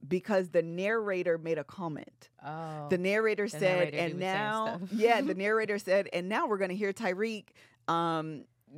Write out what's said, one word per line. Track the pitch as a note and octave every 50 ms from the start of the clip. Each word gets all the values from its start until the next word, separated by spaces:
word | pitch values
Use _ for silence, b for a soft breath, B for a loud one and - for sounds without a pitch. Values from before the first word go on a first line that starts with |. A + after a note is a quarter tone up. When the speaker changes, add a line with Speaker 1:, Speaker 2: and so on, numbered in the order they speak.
| -
Speaker 1:
because | C#3 F3 F#3 - - G#3+ F#3+ F#3 E3+
the | D3+ E3+
narrator | E3 E3 E3 F3 F#3+ G#3 A3+ A3+ G#3+ G3+ F#3+ F3+ F3 F3 E3 E3
made | D#3 E3 E3 D#3
a | C#3+
comment. | - - G3 F3+ E3 D3+ - - - - _ - - _ _ -
Speaker 2:
Oh. | C#3+ D#3 D#3+ E3 D#3+ D#3 D3+ D3 D3
Speaker 1:
The | F#3 F3
narrator | F3+ F#3+ G3+ A3 A3 A3 G#3 G#3 G#3
Speaker 2:
The | G3
Speaker 1:
said, | - D3+
Speaker 2:
narrator, | F#3+ F#3 F#3 F3+ F3 D3+ D3
he | -
Speaker 1:
"And | E3+ E3 E3+
Speaker 2:
was | F3+
saying | F#3 F#3+ F#3+
Speaker 1:
now," | G3 G#3+ G#3+ G#3+ A3 A3 A3+ - F3
Speaker 2:
stuff. | F#3 F3+
<laughs> |
Speaker 1:
yeah, | G3 A3+ G#3+ A#3 A#3 G#3+
the | F#3 G3+ F3
narrator | F3+ G3 G#3 A3 A3 A3 G3+ G#3 G3+
said, | - F3+ F#3 G3+ F#3+ -
"And | - F3 F3 F#3
now | G#3+ C4+ F4 B3
we're | G#3+ F#3+
gonna | G3 F#3 F3+
hear | G3+ G#3 G3
Tyreek, | G3 - A#3 F#3 F3+ F#3 G#3+ A3+ A3 G#3 - _ b b b b b b _
um, | - E3 E3+ E3+ E3 E3 D#3+ D#3 D#3+ D#3 C3+ - - _ _ _ _ C#3